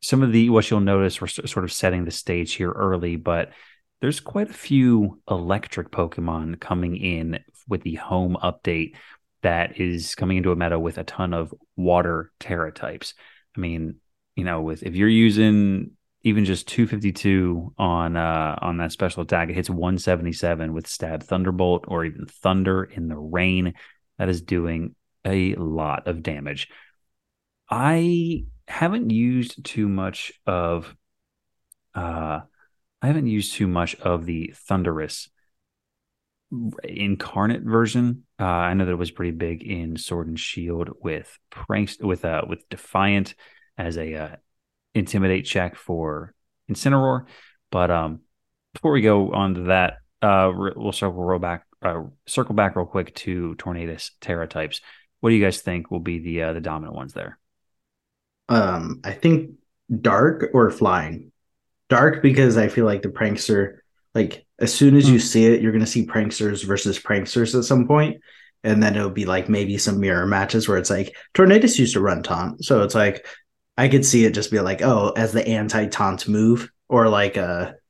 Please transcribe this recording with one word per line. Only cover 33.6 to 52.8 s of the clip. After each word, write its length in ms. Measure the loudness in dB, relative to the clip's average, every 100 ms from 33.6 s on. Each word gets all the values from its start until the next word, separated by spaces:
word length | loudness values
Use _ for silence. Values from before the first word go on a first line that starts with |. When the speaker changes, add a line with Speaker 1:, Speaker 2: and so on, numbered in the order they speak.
| -2
Speaker 1:
much 260 | 0 -2
of 320 | -4 -2 -2 -4
the 300 | -8 -8 -12
Thundurus 720 | -4 -2 -2 -4 -6 -12 -18 _ _ _ _ _ _ _ _ _ _ _ _ -10 -8 -10
incarnate 800 | -12 -6 -4 -4 -4 -2 -2 -2
version. 640 | 0 2 2 2 0 -2 _ -6
Uh, 60 | -2
I 280 | 0 0
know 120 | 0 0
that 60 |
it 40 | -2
was 160 | -4
pretty 200 | -6 -6
big 320 | -4 -6 -8
in 340 | -8 -8 -8 -10
Sword 300 | -8 -8 -6
and 120 | -8
Shield 500 | -10 -8 -6 -6 -8 -8
with 360 | -8 -8 -10 -20 _
Pranks-, 480 | -14 -6 -2 -4 -4
with, 260 | -4 -4 -4
uh, 180 | -4 -6
with 200 | -10 -12
Defiant 640 | -16 -6 0 2 2 0 -8 -20 _ _ -10
as 200 | -8 -6
a, 180 | -8 -8
uh, 200 | -10 -14 _ _ _ _ _
intimidate 520 | -4 -2 0 0 0 -2
check 300 | -4 -4 -6
for 580 | -8 -6 -6 -8 -12 _ _ _ -12
Incineroar. 540 | -4 2 2 2 0 -6 -18 _ _ _
But, 220 | 0 0
um, 300 | 0 -2 -8 _ _ _ _ _
before 200 | -4 0
we 80 | 4
go 320 | 4 4 2
on 220 | 0 -2 -2
to 60 |
that, 340 | 2 2 2 -2 _ _
uh, 260 | 2 4 4
re-, 200 | 0 -6
we'll 200 | -6 -6
circle 280 | -4 -4 -4
roll 180 | -2 -2
back, 260 | -2 -8 -12 _
uh, 220 | -6 -4 -8 -16 -8
circle 280 | -4 -2 0
back 220 | 0
real 80 | 0